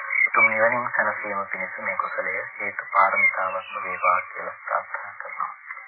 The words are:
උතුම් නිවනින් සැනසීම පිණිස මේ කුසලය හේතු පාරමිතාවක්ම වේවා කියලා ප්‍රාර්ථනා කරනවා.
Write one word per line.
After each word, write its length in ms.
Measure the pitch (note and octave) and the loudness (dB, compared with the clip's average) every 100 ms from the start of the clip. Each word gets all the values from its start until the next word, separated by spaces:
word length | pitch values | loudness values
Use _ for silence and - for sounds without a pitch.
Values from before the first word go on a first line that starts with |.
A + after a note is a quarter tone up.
| - - | 2 2
උතුම් 240 | - - - | 4 6 4
නිවනින් 400 | A2 A2+ B2 A#2 | 6 4 4 0
සැනසීම 520 | - G#2+ - G#2 G2+ | 0 0 -2 -4 -4
පිණිස 340 | G2 F#2+ - - | -4 -4 -6 -4
මේ 180 | G#2 F#2 | -2 -2
කුසලය 400 | - - - - - | -2 -2 -2 -4 -6
හේතු 360 | - G2+ - - | -6 -6 -4 0
පාරමිතාවක්ම 920 | - - - - - - - - - | 4 4 6 4 2 -2 -4 -6 -6
වේවා 380 | - - - - | -6 2 4 4
කියලා 340 | - - - - | 0 -8 -8 -8
ප්‍රාර්ථනා 580 | - - - - - | -2 -2 -2 -8 -8
කරනවා. 360 | - - - - - - - | -10 -10 -6 -6 -6 -14 -14